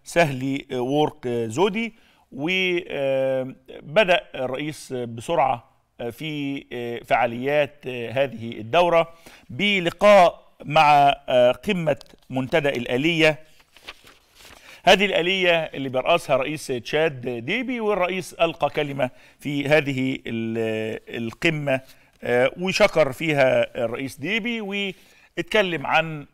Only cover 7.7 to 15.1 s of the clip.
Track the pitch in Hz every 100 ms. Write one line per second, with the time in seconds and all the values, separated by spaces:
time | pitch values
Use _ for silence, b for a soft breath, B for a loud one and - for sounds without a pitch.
7.7 | - 131 123 113 120 139 117 113 117 110
8.7 | 156 175 170 160 B B B B 120 202
9.7 | 196 165 - 208 202 175 - _ - -
10.7 | 156 147 147 139 - - 127 123 127 -
11.7 | 185 160 139 - - - 127 131 160 143
12.7 | 135 120 123 156 165 156 151 - - _
13.7 | _ - - - _ _ _ B B B
14.7 | B - 196 196